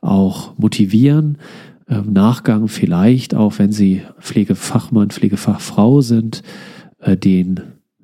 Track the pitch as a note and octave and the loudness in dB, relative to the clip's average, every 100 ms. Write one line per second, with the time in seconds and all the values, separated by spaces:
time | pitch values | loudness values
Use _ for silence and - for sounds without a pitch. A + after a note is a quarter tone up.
0 | - G2 F#2+ - - - A2 - F#2+ G#2+ | -2 0 0 -2 -12 -2 -2 0 0 4
1 | C#3 D3+ D3+ D3 - - - _ - G#2+ | 4 2 0 -6 -12 -20 -20 _ -6 -6
2 | G#2 G2 G#2+ A#2+ - G#2+ A2 - E2 F2 | 0 2 2 0 0 0 -2 -2 -2 2
3 | G#2+ B2+ - - G#2+ - G2+ G#2 G2 F#2 | 2 2 0 0 0 0 0 2 0 0
4 | - - - A2 G2 F#2+ - A#2 - A2+ | -6 -20 -6 -2 -2 -4 -2 -4 0 0
5 | G2+ - G2+ G2+ - F#2+ - - A2 C#3+ | 0 0 -2 -2 -4 -4 -4 0 4 4
6 | A#2+ A2+ A2+ - - - - - - _ | 4 0 -2 -10 -18 -20 -20 -20 -20 _
7 | - F#2 G2 F#2 F2+ F2+ - - _ _ | -2 0 2 0 0 -4 -8 -20 _ _